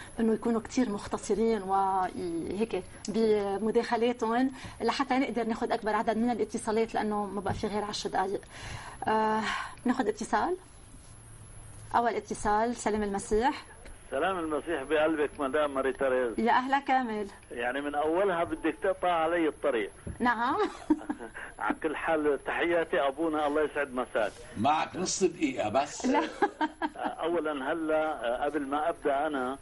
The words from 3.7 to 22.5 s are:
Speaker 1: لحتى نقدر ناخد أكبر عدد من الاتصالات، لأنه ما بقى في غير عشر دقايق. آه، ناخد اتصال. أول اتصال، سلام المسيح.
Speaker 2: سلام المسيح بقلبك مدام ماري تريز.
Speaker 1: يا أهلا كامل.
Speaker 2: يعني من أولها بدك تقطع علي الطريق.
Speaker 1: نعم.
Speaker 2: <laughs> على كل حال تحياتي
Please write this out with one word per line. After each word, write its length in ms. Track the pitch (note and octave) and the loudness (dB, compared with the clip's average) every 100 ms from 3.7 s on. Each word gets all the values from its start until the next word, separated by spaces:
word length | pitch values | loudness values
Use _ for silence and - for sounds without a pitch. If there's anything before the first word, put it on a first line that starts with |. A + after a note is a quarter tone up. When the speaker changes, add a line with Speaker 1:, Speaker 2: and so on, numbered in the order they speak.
| A#3 A3+ A#3 A#3+ A#3+ A3+ A#3 C4 - - - | 2 2 2 2 2 0 2 2 -2 -12 -2
Speaker 1:
لحتى 360 | A#3 - C4 B3+ | -2 0 2 2
نقدر 240 | C#4 A3+ | 2 0
ناخد 280 | A3 A3+ A#3 | -2 0 0
أكبر 240 | A#3 G#3 G#3+ | 0 0 0
عدد 220 | A3+ A3 | 2 2
من 140 | A#3+ | 2
الاتصالات، 640 | A3+ G#3+ A3+ - A3 A3+ | 0 -2 -2 0 2 2
لأنه 320 | - G#3+ G#3 G3+ | 0 -2 -2 -2
ما 160 | G3+ | -4
بقى 120 | F3+ | -4
في 140 | - G#3+ | -2 -2
غير 160 | G#3 | -2
عشر 260 | G#3 G#3 G3 | -2 -4 -2
دقايق. 320 | - F#4+ - - - - - - - - | 0 0 -2 -8 -14 -12 -10 -12 -6 0
آه، 340 | A3 A3 G#3+ G#3+ - - - A#3+ | 2 4 2 0 -4 -6 -4 0
ناخد 220 | B3 G#3+ | 2 0
اتصال. 500 | G#3+ A3+ G#3+ C4+ F#4 - - - - - - - - - - - - - - | -2 0 0 2 -2 -6 -20 -20 -20 -20 -20 -20 -20 -18 -18 -16 -16 -2 0
أول 200 | A#3+ G#3 | 2 0
اتصال، 600 | - G#3+ G#3+ G#3 A#3 A#3+ | -4 -4 2 2 2 0
سلام 280 | G#3+ G#3+ | 0 0
المسيح. 600 | G#3 G3 - G#3+ C4 - - - - - - | 0 -2 0 2 2 0 -8 -18 -16 -16 -6
Speaker 2:
سلام 280 | C3+ F3 F#3+ | 0 0 0
المسيح 440 | D#3+ D3 C#3+ D#3+ | 0 -2 0 -4
بقلبك 460 | C3+ D3+ D#3+ D3+ C#3+ - | 0 2 4 4 0 0
مدام 340 | C3+ D3+ D3 | 0 2 2
ماري 200 | C3+ C3 | 2 0
تريز. 460 | B2+ C3+ B2+ B2 A2 | 2 2 2 2 2
Speaker 1:
يا 120 | A3+ | 2
أهلا 280 | B3 B3+ C#4 | 2 2 0
كامل. 480 | C#4 C4 A#3+ G#3+ G3+ - - | 2 2 2 -2 -6 -10 -12
Speaker 2:
يعني 300 | B2 A#2+ C3+ | -4 -2 0
من 140 | D3 D3 | -2 0
أولها 480 | D#3 E3+ G3+ E3+ | 2 2 2 2
بدك 320 | E3+ D#3 D#3+ - | 0 0 -2 0
تقطع 280 | G3 F#3 F3+ | 0 0 2
علي 360 | E3+ D#3+ F3 D#3 | 2 2 2 2
الطريق. 440 | - D3 A#2 F#2+ - - - | 2 0 0 -2 -6 -12 -2
Speaker 1:
نعم. 360 | A#3+ A3+ B3 F#4 F#4+ - - D4+ - | 0 2 0 0 0 -4 0 0 0
Speaker 2:
<laughs> 460 | - A#3 - - - | -8 -8 -12 -14 -6
على 160 | G#2+ - | -4 -2
كل 120 | A#2+ - | -2 -2
حال 440 | - D#3+ D3 C3+ | 0 2 4 2
تحياتي 540 | - | 0